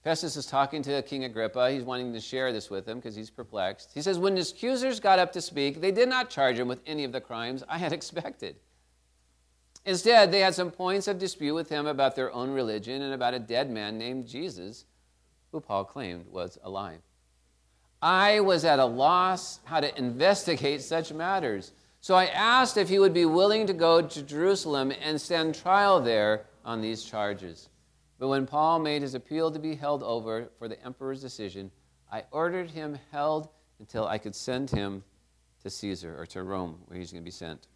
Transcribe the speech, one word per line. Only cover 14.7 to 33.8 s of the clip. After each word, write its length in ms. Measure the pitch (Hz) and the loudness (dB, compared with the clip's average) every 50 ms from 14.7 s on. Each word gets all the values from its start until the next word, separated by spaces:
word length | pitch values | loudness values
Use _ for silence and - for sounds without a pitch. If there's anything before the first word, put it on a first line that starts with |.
| 117 - _ _ _ _ _ _ _ _ _ _ _ _ _ _ | -16 -18 _ _ _ _ _ _ _ _ _ _ _ _ _ _
who 100 | - 156 | -12 -12
Paul 240 | - - 104 98 98 | -8 -4 -4 -4 -4
claimed 440 | - - 147 123 92 87 87 87 92 | -4 -10 -10 -10 -8 -10 -10 -14 -12
was 280 | - 92 87 90 - - | -8 -8 -8 -8 -10 -14
alive. 400 | - 92 98 95 101 90 80 85 _ _ _ _ _ _ _ _ _ _ _ _ _ _ _ _ _ _ _ _ | -14 -10 -10 -8 -10 -10 -14 -18 _ _ _ _ _ _ _ _ _ _ _ _ _ _ _ _ _ _ _ _
I 400 | - 165 185 185 202 208 214 214 | 2 4 4 6 6 6 6 6
was 240 | 202 196 185 160 147 | 6 4 4 4 6
at 140 | 165 147 135 | 6 6 6
a 60 | 131 | 6
loss 760 | 120 117 123 135 151 175 180 180 185 185 180 - - - - _ | 4 4 4 4 6 6 6 4 2 0 -2 -4 -10 -14 -14 _
how 160 | - 160 156 | -2 -2 0
to 180 | 147 143 - - | 0 0 -2 -2
investigate 840 | 127 123 117 127 156 190 202 - - 175 165 - 139 143 147 143 | -4 -4 0 4 6 6 6 4 2 -2 -2 0 0 -2 -2 -2
such 300 | 131 - 165 165 160 - | -4 -2 -2 -2 -2 -4
matters. 600 | 151 156 165 185 196 190 160 123 104 98 92 - _ _ _ _ _ _ | -8 -6 -2 -2 0 0 0 -2 -2 -4 -6 -12 _ _ _ _ _ _
So 120 | - - 185 | 0 6 6
I 120 | 185 185 | 6 6
asked 520 | 170 - 175 208 226 240 262 262 240 - 214 | 6 2 2 4 4 6 6 4 4 2 0
if 100 | 190 170 | 2 4
he 100 | 190 196 | 6 6
would 140 | 196 190 | 6 6
be 140 | 165 175 170 | 8 6 4
willing 400 | 160 156 175 190 208 214 220 220 | 6 6 6 6 6 4 4 2
to 80 | 196 190 | 0 2
go 260 | 165 165 165 165 170 | 4 6 6 6 6
to 220 | 170 147 - 151 | 6 2 -6 -12
Jerusalem 680 | 139 143 147 151 170 190 196 190 - 160 147 139 135 135 | -12 -8 -4 0 2 2 2 2 0 -2 0 0 0 -2
and 300 | 135 - 143 156 156 147 | -2 -4 -4 -4 -4 -4
stand 340 | - - 175 165 160 160 151 | -2 -2 0 0 0 0 -2
trial 460 | - - 175 190 202 202 202 190 170 | -4 0 4 4 6 6 6 6 6
there 460 | 127 117 113 107 104 107 107 107 - _ _ _ _ | 4 4 4 4 4 4 2 0 -2 _ _ _ _
on 160 | 110 117 113 | -6 -6 -4
these 240 | 110 110 113 107 - | -4 -4 -6 -8 -10
charges. 640 | - - 107 104 104 101 95 95 87 82 - - _ _ _ _ _ _ _ _ _ _ _ | -8 -6 -4 -4 -4 -4 -6 -10 -14 -14 -16 -20 _ _ _ _ _ _ _ _ _ _ _
But 100 | 131 135 | -2 0
when 180 | 135 139 135 | 0 0 -2
Paul 320 | 127 147 147 156 160 165 165 | -2 0 0 2 2 2 2
made 240 | 156 151 147 147 | 0 0 -2 -2
his 120 | 143 135 131 | -4 -4 -6
appeal 360 | 127 - _ 151 160 165 160 | -10 -10 _ -4 -2 -2 -2
to 80 | 156 156 | -2 -4
be 160 | 151 156 156 | -6 -8 -8
held 280 | 139 143 147 147 139 | -6 -4 -4 -4 -4
over 480 | 123 113 117 117 110 113 110 113 120 - _ _ | -2 -4 -4 -4 -4 -4 -6 -6 -6 -10 _ _
for 100 | 117 113 | -12 -12
the 140 | 110 - | -12 -12
emperor's 380 | - 127 123 _ 135 135 135 135 | -12 -16 -14 _ -8 -8 -8 -8
decision, 500 | 135 127 - - 107 98 92 98 98 95 _ _ _ _ _ _ _ _ | -12 -14 -12 -10 -10 -10 -10 -10 -14 -14 _ _ _ _ _ _ _ _
I 140 | 104 110 - _ | -12 -12 -12 _
ordered 400 | - 151 165 175 175 185 180 165 | -4 -2 -2 -2 -2 -4 -6 -8
him 280 | 156 160 156 151 147 135 - _ | -10 -10 -10 -10 -10 -12 -14 _
held 380 | - 143 147 156 156 156 156 156 _ _ _ _ _ _ | -6 -2 0 0 0 -2 -4 -8 _ _ _ _ _ _